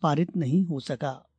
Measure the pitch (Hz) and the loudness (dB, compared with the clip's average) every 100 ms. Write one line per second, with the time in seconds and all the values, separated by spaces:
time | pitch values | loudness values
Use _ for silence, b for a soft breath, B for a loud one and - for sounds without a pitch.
0 | 160 147 175 175 131 170 175 139 - 127 | 2 2 0 0 2 2 2 -2 -6 -6
1 | 143 131 _ | -6 -8 _